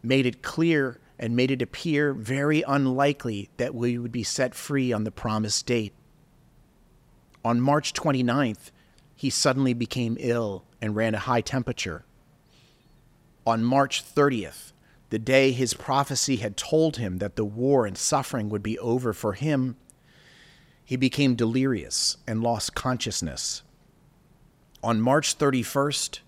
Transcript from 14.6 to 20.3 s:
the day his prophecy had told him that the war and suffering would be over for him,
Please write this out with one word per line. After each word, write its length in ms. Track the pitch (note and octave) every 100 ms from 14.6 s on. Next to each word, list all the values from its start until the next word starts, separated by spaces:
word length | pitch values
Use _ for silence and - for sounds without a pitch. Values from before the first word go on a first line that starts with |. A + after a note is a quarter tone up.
| - _ _ _ _
the 100 | A2+
day 340 | A2+ C3 C3+
his 200 | B2+ B2
prophecy 640 | - - C3+ C#3+ C3+ - B2+
had 200 | G#2+ G#2
told 420 | - D#3 D#3+ C#3
him 180 | G#2 F2+
that 180 | G2+ -
the 80 |
war 420 | G#2 G#2+ B2+ C#3 G#2+
and 100 | F#2
suffering 540 | - C#3+ B2+ E3 G#2
would 120 | G#2
be 160 | G#2 A2+
over 360 | A#2 B2 B2
for 180 | G2+ A2
him, 440 | G2+ D3+ C#3+ B2+ A#2 _ - _ _ -